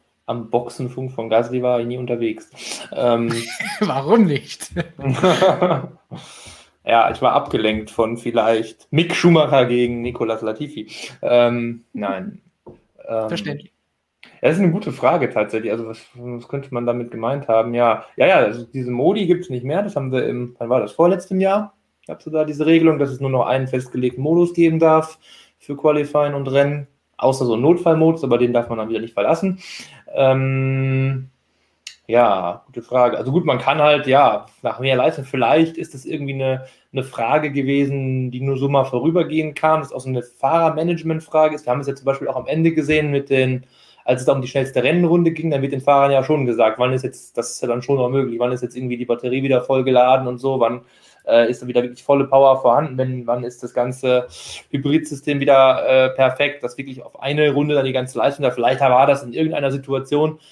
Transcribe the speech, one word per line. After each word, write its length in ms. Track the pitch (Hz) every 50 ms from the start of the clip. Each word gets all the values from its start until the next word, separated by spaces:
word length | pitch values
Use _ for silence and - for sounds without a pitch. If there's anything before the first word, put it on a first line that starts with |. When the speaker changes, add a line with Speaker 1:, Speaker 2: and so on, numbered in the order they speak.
| _ _ _ _ _
Speaker 1:
Am 240 | - 120 120 110 110
Boxenfunk 600 | - 117 - - - - 131 120 - 131 131 127 131
von 160 | - 113 113
Gasly 320 | 110 117 120 123 127 127
war 180 | 123 123 123 120
ich 80 | 117 120
nie 100 | 123 127
unterwegs. 520 | 123 120 123 117 117 110 107 - - _ _ - - - - - - -
Ähm, 400 | - - 123 120 117 117 117 117 117 117 117 - - -
Speaker 2:
<laughs> 220 | - - - -
Warum 460 | 214 175 127 135 135 151 214 233 214
nicht? 460 | 165 143 127 - - - - - - - 175 160 - - -
Speaker 1:
<laughs> 920 | 139 135 123 - 196 185 160 - 185 190 156 - 180 180 165 135 131 - - _ _ - - - - - - - - - - - - _ _ _ -
Ja, 280 | - 110 117 110 -
ich 100 | - -
war 120 | 131 120 -
abgelenkt 580 | 147 - - - 117 107 107 107 107 107 -
von 260 | - - 113 110 117 117
vielleicht 720 | - 123 113 117 107 113 113 110 110 - - _ _ -
Mick 220 | - 147 170 170 -
Schumacher 520 | - - 175 165 160 151 135 143 135 123
gegen 360 | 120 120 123 120 120 120 120
Nicolas 400 | 117 123 117 - 120 113 113 110
Latifi. 480 | 110 110 107 143 151 139 - 107 107 - - - - - - -
Ähm, 600 | - 120 120 120 120 120 120 120 117 117 120 117 _ _ -
nein. 480 | 117 104 98 95 92 92 104 - - _ _ _ _ _ - - _ _ _ _ - - -
Ähm, 200 | 113 110 110 110
Speaker 2:
Verständlich. 440 | 175 160 - 151 143 147 - - _ _ _ _ _ _ _ _ _ _ _
Speaker 1:
ja, 260 | - _ _ - 131
das 40 | 160
ist 100 | 185 202
eine 80 | 170
gute 200 | 160 - - -
Frage 380 | - - - 127 165 170 135 113
tatsächlich. 420 | - 113 107 104 - 113 113 107
Also 140 | 107 117 117
was, 160 | 113 113 - - _ _
was 320 | 120 120 123 120 117 120 -
könnte 260 | - 139 135 131 131
man 140 | 120 120 120
damit 240 | 120 123 120 117
gemeint 360 | - 113 113 120 139 139 135 -
haben? 280 | 113 113 113 120 120
Ja, 300 | 120 120 117 110 101 - - _
ja, 100 | - 127
ja, 100 | 175 190 156
also 280 | 120 104 113 120 120
diese 240 | - - 135 123 120
Modi 380 | 123 120 135 175 208 220 196 165
gibt's 240 | 175 - - -
nicht 120 | 135 120 120
mehr. 200 | 131 151 190 208
Das 120 | 208 -
haben 160 | 143 131 131
wir 140 | 131 127 -
im, 300 | 117 120 123 123 123 - -
wann 120 | 120 117
war 100 | 123 127
das, 120 | 104 - -
vorletztem 460 | - 165 180 196 180 - - 190 185
Jahr? 360 | 190 190 196 208 208 208 _ _ _ _ _ _ _ -
Gab's 180 | 156 - -
da 200 | 160 156 156 151
diese 200 | 147 147 143 156
Regelung, 320 | 160 165 165 160 165 151 139
dass 140 | 143 135
es 80 | 127 123
nur 100 | 135 135
noch 160 | 131 127 117
einen 220 | - 127 135 131 127
festgelegten 560 | - 127 131 - - 127 127 123 - 131 135
Modus 320 | 156 165 175 175 170 175
geben 240 | 170 170 165 160 160
darf 400 | 160 160 156 156 160 - - _ _ _ - - - _ _ _
für 180 | _ - 143 139
Qualifying 560 | - 151 151 147 143 143 - 147 147 143 143
und 140 | 143 135 135
Rennen, 400 | 131 139 139 143 143 147 143 - _ _ _ _ _ -
außer 280 | - 131 131 131 -
so 120 | 120 113 113
Notfallmodus, 640 | 127 156 175 175 - 170 160 156 160 160 165 165 -
aber 160 | 123 117 117
den 140 | 123 120 120
darf 160 | 120 117 117
man 100 | 117 113
dann 100 | 110 113
wieder 120 | 113 107
nicht 120 | 113 117 -
verlassen. 460 | 101 101 120 165 165 196 190 185 - - - - - - - - - _ - -
Ähm, 1120 | 143 135 131 131 131 131 135 135 135 135 135 135 135 135 135 135 135 135 135 135 131 131 131 _ _ _ _ _ _ _ _ _ _ - - - _ _ -
ja, 560 | 113 120 120 110 98 95 90 87 90 - _
gute 160 | _ - 120
Frage. 360 | 113 - 123 127 123 120 - -
Also 140 | 123 127
gut, 140 | 139 175 160
man 140 | 156 127 120
kann 200 | - 135 143 156
halt, 260 | 147 151 147 135 -
ja, 420 | 131 127 139 139 120 107 - - - _ _ -
nach 160 | 117 110 -
mehr 160 | 131 135 131 127
Leistung, 260 | 127 156 160 147 131
vielleicht 540 | - - 131 120 117 143 160 165 165 165 160
ist 160 | - - -
das 100 | 135 131
irgendwie 300 | 151 - 147 143 139 135
eine, 320 | 135 135 131 131 127 - - - _ _ _
eine 120 | - 135 127
Frage 480 | - - - 117 117 139 156 151 147
gewesen, 800 | 135 143 135 135 139 143 139 135 139 139 131 131 131 131 127 123
die 100 | 120 123
nur 160 | 135 139 139 131
so 100 | 139 139
mal 160 | 139 139 131
vorübergehend 720 | - - 123 123 160 165 180 160 143 151 156 156 151 143
kam, 240 | - - 156 156 156
das 140 | 143 139 -
auch 80 | 135
so 80 | 131 131
eine 120 | 127 123
Fahrermanagement-Frage 1300 | 120 - _ _ - 135 160 170 165 160 147 151 165 175 175 160 156 160 160 160 - - - 151 156 151 151
ist. 100 | 147 -
Wir 60 | 120
haben 80 | 123 139
es 80 | 135 139
ja 80 | 135
zum 100 | - -
Beispiel 220 | 135 135 139 143 -
auch 80 | 131
am 120 | 127 123 131
Ende 260 | 147 160 165 165 160
gesehen 380 | 156 143 139 156 151 151 147
mit 180 | 143 139 143 -
den, 360 | 139 131 131 127 127 127 127 _ _ _ _ _ _ _ -
als 180 | 120 127 127
es 40 | 127
da 80 | 147 139
um 80 | 135
die 80 | 127 120
schnellste 340 | - 139 127 - - 131 123
Rennrunde 480 | 139 165 175 175 160 170 175 170 165
ging, 200 | 165 160 156 165
dann 100 | 151 139
wird 100 | 131 131
den 80 | 139 131
Fahrern 320 | - 143 139 139 139 139
ja 100 | 139 135 127
schon 220 | - 151 147 135
gesagt, 340 | 123 113 110 117 110 113 -
wann 120 | 123 127
ist 120 | 131 127 127
jetzt, 340 | 123 - - - - - 120
das 140 | 113 -
ist 100 | - -
ja 80 | - 120
dann 120 | 120 123
schon 140 | 127 - 139
noch 140 | 135 123 123
möglich, 300 | 131 139 131 120 117 113
wann 120 | 120 123
ist 120 | 127 127 127
jetzt 120 | 117 -
irgendwie 220 | 123 127 123 123 120
die 80 | 123
Batterie 380 | 120 120 117 - 127 127 135 135
wieder 180 | 139 131 123
voll 240 | 123 - 135 131 127
geladen 420 | 131 127 123 127 127 131 131 131 123
und 100 | 123 120
so, 200 | 131 135 135 131
wann, 220 | 120 117 123 123 - _ _ _ _ _ _ _ -
äh, 240 | - 113 117 117 113
ist 120 | 127 -
da 60 | 131 123
wieder 140 | 120 123
wirklich 220 | 123 123 123 - -
volle 220 | - 143 139 139
Power 340 | 135 139 135 139 135 131 131
vorhanden, 380 | 127 123 117 139 160 147 127 131
wenn, 280 | 131 127 127 127 120
wann 200 | 117 123 123 123
ist 180 | 123 123 - -
das 100 | 120 -
ganze 540 | 123 120 123 123 - - 127 127 123 123 - - - - - - - - _
Hybridsystem 680 | - 135 - 143 147 156 156 - 143 131 - 147 143 139
wieder, 680 | 135 143 135 135 135 131 127 - - 127 131 131 131 131
äh, 20 |
perfekt, 520 | 131 - 131 127 131 - 143 143 143 -
dass 160 | - 120 - -
wirklich 260 | 135 139 131 131 -
auf 180 | - - -
eine 320 | - 139 147 151 151 147 135
Runde 220 | 139 147 151 147
dann 100 | 143 131
die 80 | 131 131
ganze 240 | 127 127 127 - 123
Leistung 260 | 110 139 143 - 143
da, 80 | 127
vielleicht 300 | - 120 117 123 135 127
war 260 | 139 131 123 127 139 143
das 160 | 139 127 123
in 80 | 120
irgendeiner 400 | 120 156 160 156 160 151 139 135
Situation, 680 | 131 139 135 135 135 131 135 - 151 147 156 156 156 - _ _